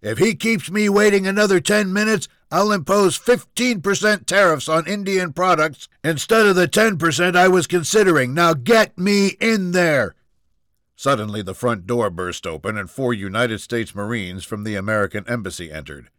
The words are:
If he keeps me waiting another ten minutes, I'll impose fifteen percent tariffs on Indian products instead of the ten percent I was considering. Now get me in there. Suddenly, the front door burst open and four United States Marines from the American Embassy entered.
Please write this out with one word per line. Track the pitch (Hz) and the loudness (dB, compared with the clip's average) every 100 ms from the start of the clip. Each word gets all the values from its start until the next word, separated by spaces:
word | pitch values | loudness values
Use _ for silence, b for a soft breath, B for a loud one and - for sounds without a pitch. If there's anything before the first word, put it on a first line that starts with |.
If | 107 107 | -8 0
he | 196 | 0
keeps | 202 220 226 143 | 0 -2 -2 -2
me | 190 214 | -2 0
waiting | 202 208 196 190 | 4 4 2 0
another | 196 208 190 | 0 2 2
ten | 147 208 202 | 2 0 0
minutes, | 190 214 214 - _ _ | 0 0 0 -4 _ _
I'll | 156 208 | 0 2
impose | 208 143 196 196 - | 0 0 2 2 0
fifteen | - 247 - - 247 226 | 0 0 0 -4 -2 -2
percent | 165 196 214 208 147 | -2 0 2 0 0
tariffs | 185 196 156 120 | 2 4 2 0
on | 160 - | -2 -2
Indian | 202 196 190 180 | -6 -2 -2 -2
products | 147 180 170 156 143 - _ | -2 2 2 2 -2 -20 _
instead | 147 160 - 220 208 | -4 -4 2 4 4
of | 185 | 4
the | 175 | 2
ten | - 220 185 | 4 2 2
percent | 165 135 175 180 | -2 0 0 2
I | 185 | 4
was | 185 165 | 4 2
considering. | 180 160 208 202 160 127 | -2 0 2 4 4 0
Now | 135 170 | 0 0
get | 160 120 226 214 - | 0 2 4 4 0
me | 180 202 196 - | 0 2 2 0
in | 220 220 185 | 0 0 0
there. | 180 170 147 104 - _ _ _ _ _ _ _ _ | 0 2 2 0 -6 _ _ _ _ _ _ _ _
Suddenly, | - 135 107 104 | -2 -2 -2 -6
the | 95 | -8
front | 95 123 113 90 | -6 -4 -4 -4
door | 120 110 | -2 -2
burst | 87 90 85 - | -2 -6 -6 -8
open | 80 90 107 | -8 -6 -6
and | 92 | -8
four | - 131 | -6 -4
United | 117 98 98 123 107 | -2 -4 -2 -2 -4
States | - 120 110 | -6 -6 -6
Marines | 98 101 117 92 92 | -8 -6 -6 -6 -10
from | 92 107 | -10 -10
the | 104 104 | -6 -6
American | 98 110 101 110 101 | -2 -2 -2 -4 -6
Embassy | 120 95 85 85 | -6 -6 -10 -12
entered. | 76 73 73 64 | -12 -14 -16 -18